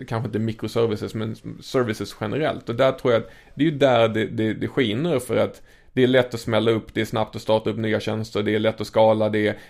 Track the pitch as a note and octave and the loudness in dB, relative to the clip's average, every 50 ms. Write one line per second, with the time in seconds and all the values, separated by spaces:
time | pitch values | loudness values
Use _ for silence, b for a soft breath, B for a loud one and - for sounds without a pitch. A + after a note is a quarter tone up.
0 | B2+ - A#2 A2+ A#2+ A2 A#2 G#2+ A2+ A2 G#2+ - - G#2+ - A2+ A#2 A2+ G#2 G2+ | -10 -6 -6 -6 -4 -4 -4 -4 -4 -4 -4 -6 -8 -4 0 0 0 0 0 -4
1 | G#2 G2+ - A2 A2 A2 A2 - - A#2 A2 - - - - C3 B2 A2 G#2+ - | -6 -8 -6 -6 -8 -8 -8 -10 -14 -16 -16 -14 -12 -2 0 0 0 0 -2 -6
2 | G2+ - - - A2 A2 A2+ C#3 D#3 C3+ - - - - A#2 A#2+ C3+ C3+ C3 - | -8 -10 -8 -8 -8 -6 -4 -2 -2 -2 -4 -6 -8 -8 -2 2 2 2 0 0
3 | - B2+ A#2 A2 - B B B B B B - C#3+ E3+ D3+ C3 C#3 C3 B2 A#2 | 0 2 2 2 0 B B B B B B 0 0 0 4 4 4 4 6 6
4 | A#2 A2+ G#2+ A2 G#2+ - A2+ A2 A2 A2 G2+ - A2 G#2+ - C#3 C3 G#2+ G2+ B2 | 4 4 2 0 -2 -2 -2 -2 -2 -2 -2 -2 -6 -4 -2 0 0 0 0 -2
5 | D#3+ F3 D3+ B2 - - A2 A2 G#2+ G2+ - - b b b b b b b B2+ | -2 0 -2 -2 -2 0 0 0 0 0 -4 -12 b b b b b b b 2
6 | C3 B2 C3 C3 A#2+ - - A2+ - A#2 A2 G#2+ A2 A#2 A2+ A2 G#2+ - - A2+ | 4 6 6 4 4 2 -4 -8 -4 0 0 2 2 2 2 0 -2 -4 -4 -4
7 | A2 - - A2 A2 - - G#2 - - A2 A2 - A#2 G#2 A2 A2+ G#2+ G#2+ G#2 | -4 -2 -2 -4 -4 -4 -6 -8 0 2 2 2 2 -2 -4 -2 -2 -2 -2 -2
8 | - A2 G#2+ A2 A2 - - G#2+ G#2+ G#2+ G#2+ G#2+ G#2+ A2 A2 - G#2+ - - A2+ | -2 -2 -4 -4 -6 -4 -4 -2 0 0 0 2 0 0 -2 -2 -8 -2 2 4
9 | A2 A2 A2 G#2+ G#2+ G#2+ G#2 G#2+ G#2 G#2 G2+ B B | 6 6 6 4 2 0 2 2 0 0 0 B B